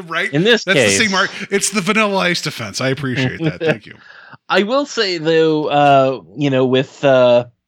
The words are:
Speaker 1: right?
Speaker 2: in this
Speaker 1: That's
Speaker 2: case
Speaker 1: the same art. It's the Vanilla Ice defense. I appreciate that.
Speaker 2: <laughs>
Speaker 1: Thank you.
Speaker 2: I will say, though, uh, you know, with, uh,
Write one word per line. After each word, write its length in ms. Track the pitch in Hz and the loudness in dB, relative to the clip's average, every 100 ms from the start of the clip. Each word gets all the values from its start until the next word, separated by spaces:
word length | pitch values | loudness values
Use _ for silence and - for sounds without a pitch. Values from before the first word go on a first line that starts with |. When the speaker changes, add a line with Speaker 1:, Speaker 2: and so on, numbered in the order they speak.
| 170 | -8
Speaker 1:
right? 260 | 165 202 | -6 -4
Speaker 2:
in 100 | 143 | 0
this 200 | 208 226 | 2 2
Speaker 1:
That's 140 | - 175 | 2 2
Speaker 2:
case 200 | 107 98 | 2 2
Speaker 1:
the 80 | - | 0
same 80 | |
art. 160 | 185 196 - 202 | 0 -2 -6 -6
It's 200 | 202 - | -4 -2
the 100 | 214 | -4
Vanilla 360 | 175 214 214 190 | -2 -2 0 0
Ice 220 | 180 170 | -2 -2
defense. 400 | 151 - 110 - | -6 -10 -10 -6
I 80 | 131 | -4
appreciate 520 | 131 131 123 127 - | -4 -4 -4 -4 -4
that. 180 | 160 - | -6 -4
Speaker 2:
<laughs> 40 | |
Speaker 1:
Thank 220 | 160 113 - | -4 -4 -8
you. 100 | - - - - - - | -20 -20 -20 -20 -14 -2
Speaker 2:
I 140 | 180 | 0
will 240 | 202 269 285 | 2 0 -2
say, 320 | - 196 175 | -4 -4 -2
though, 480 | 156 160 160 156 151 | 0 2 2 0 0
uh, 540 | 143 143 139 135 127 82 113 | 2 4 6 4 -2 -10 -4
you 120 | 143 | -2
know, 160 | 131 | 0
with, 400 | 131 131 131 - | 2 0 -2 -2
uh, 420 | 143 131 123 120 120 _ | 2 4 4 2 0 _